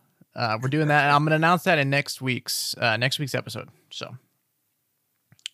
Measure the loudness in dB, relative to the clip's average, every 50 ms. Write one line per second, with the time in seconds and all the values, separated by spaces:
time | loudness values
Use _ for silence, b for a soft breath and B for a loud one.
0 | _ _ _ _ -20 _ _ -4 -2 -2 -2 -2 -2 -2 0 2 2 4 4 4
1 | 4 4 4 4 4 4 2 4 4 4 4 2 2 2 2 2 2 2 0 0
2 | -2 -2 -8 -6 -4 -4 -4 -4 -4 -6 -6 -4 -4 -6 -4 -2 0 0 0 2
3 | 0 -2 -2 -4 -6 -4 -4 -6 -6 -6 -10 -12 -12 -14 -20 _ _ _ -14 -14
4 | -12 -14 -14 -18 _ _ _ _ _ _ _ _ _ _ _ _ _ _ _ _
5 | _ _ _ _ _ _ _ _ _ -18